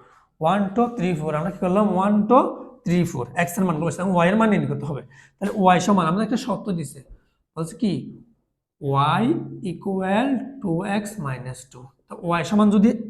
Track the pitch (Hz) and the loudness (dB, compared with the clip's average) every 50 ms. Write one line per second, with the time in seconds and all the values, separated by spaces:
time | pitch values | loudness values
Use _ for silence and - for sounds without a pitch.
0 | - _ _ _ _ _ _ - 156 165 190 208 202 190 - 233 240 233 - - | -20 _ _ _ _ _ _ -4 -2 0 0 0 0 0 0 0 0 0 0 -2
1 | 170 180 175 147 151 156 151 151 165 190 - - 185 180 185 208 214 202 180 180 | -2 -2 -2 -2 -2 -2 -2 -2 -2 -4 -4 -2 -2 0 2 2 2 2 2 2
2 | 190 208 208 208 208 214 240 277 - - - - - - - - - 170 175 180 | 2 2 2 2 4 6 6 6 6 4 -4 -10 -14 -18 -20 -10 -2 0 2 2
3 | 170 - - - 160 - - - 170 175 - 202 190 180 156 151 170 165 160 - | 2 0 -2 -8 -8 -6 -2 -2 -2 -2 0 -2 0 0 0 0 -2 -4 -4 -2
4 | 180 196 185 175 170 180 208 220 226 214 196 165 143 135 139 135 143 160 143 - | -2 0 2 4 4 4 4 4 4 4 4 2 2 -2 -4 -6 -6 -6 -8 -8
5 | - - - - - _ _ - 196 202 - 214 185 185 180 165 180 220 202 185 | -10 -14 -20 -20 -20 _ _ -6 -6 -4 0 2 4 4 4 4 4 2 2 4
6 | 165 160 180 208 220 214 254 - - 247 190 - - 208 180 165 143 - - 131 | 4 2 0 0 0 -2 -2 -4 -2 -4 -6 -6 -6 -6 -6 -6 -6 -10 -12 -18
7 | - _ - - _ _ _ _ _ _ - - 165 - - - - 202 - - | -20 _ -20 -20 _ _ _ _ _ _ -10 -10 -10 -10 -6 -4 -2 -2 -2 -4
8 | - - - - - _ _ _ _ _ _ _ _ _ _ _ 151 139 139 139 | -6 -10 -16 -18 -20 _ _ _ _ _ _ _ _ _ _ _ -4 -2 0 2
9 | 143 151 170 196 226 269 349 - - - - - - 180 165 - - 196 190 190 | 2 2 2 2 2 2 0 0 -2 -8 -12 -10 -8 -8 -8 -6 -6 -4 -2 -2
10 | 185 190 202 220 262 285 269 220 - - - - - 180 165 170 196 208 196 214 | 0 0 0 2 2 2 0 -2 -4 -8 -12 -8 -4 -2 -2 -2 -2 -2 -4 -4
11 | 208 - - 190 147 135 127 123 120 127 123 - - _ - 123 127 - _ _ | -4 -6 -10 -8 -6 -6 -6 -8 -8 -12 -12 -14 -16 _ -20 -20 -20 -20 _ _
12 | _ _ - - - 170 170 170 160 - 214 208 214 208 202 208 196 240 233 - | _ _ -16 -8 -4 -2 -2 -2 0 2 4 4 6 6 6 6 6 4 4 2
13 | - - | -6 0